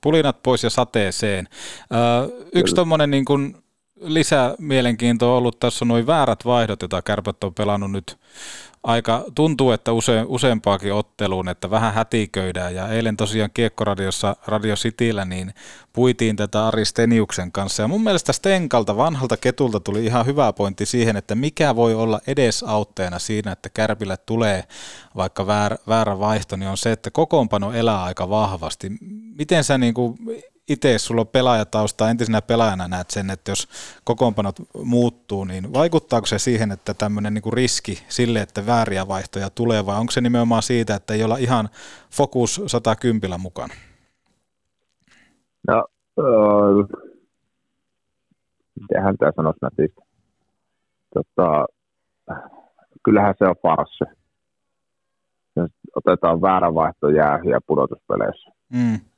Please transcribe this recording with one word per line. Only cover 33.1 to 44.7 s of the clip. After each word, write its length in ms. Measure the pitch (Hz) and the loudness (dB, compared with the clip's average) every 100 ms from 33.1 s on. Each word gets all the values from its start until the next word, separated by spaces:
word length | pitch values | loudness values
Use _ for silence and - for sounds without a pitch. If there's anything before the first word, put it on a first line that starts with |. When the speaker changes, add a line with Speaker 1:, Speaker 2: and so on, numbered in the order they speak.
Speaker 1:
sen, 200 | - 95 | -6 -6
että 220 | 95 - | -6 -6
jos 160 | 98 - - - - | -6 -8 -12 -18 -18
kokoonpanot 520 | - 117 127 104 101 95 - - | -4 0 2 0 -4 -6 -14 -12
muuttuu, 600 | 76 120 120 117 _ 101 | -2 2 2 -2 _ -8
niin 300 | 95 92 95 | -6 -8 -6
vaikuttaako 520 | 127 165 165 - 117 104 | 0 2 0 0 -2 0
se 140 | 104 | -2
siihen, 320 | - 117 107 | 0 0 -2
että 220 | 98 - | -4 -8
tämmönen 400 | 101 104 104 104 | -4 -4 -2 -4
niinku 180 | 107 104 | -6 -4
riski 520 | 110 127 - - 95 - | -2 0 -2 -6 -10 -10
sille, 340 | - 120 113 | -2 0 0
että 240 | 101 - 101 | -4 -6 0
vääriä 420 | 117 110 95 95 | 2 2 -2 -4
vaihtoja 420 | 95 - - 98 | -6 -6 -8 -8
tulee, 360 | - 117 110 98 | -4 0 0 0
vai 140 | 101 | -2
onko 120 | 117 | -2
se 100 | - | 0
nimenomaan 400 | 123 120 117 117 | 0 2 2 2
siitä, 320 | - 123 110 101 | 0 -2 0 -4
että 180 | - | -2
ei 100 | 107 | -2
olla 140 | 113 120 | 0 0
ihan 320 | 123 127 107 - - - _ | 0 0 -2 -8 -20 -20 _
fokus 500 | - 143 131 117 - - | -2 0 0 -2 -2 -2
satakympillä 720 | 120 113 107 123 110 101 87 | -2 0 0 0 0 -2 -6
mukana? 360 | 92 - - - - _ _ _ _ _ _ _ _ | -10 -10 -12 -14 -20 _ _ _ _ _ _ _ _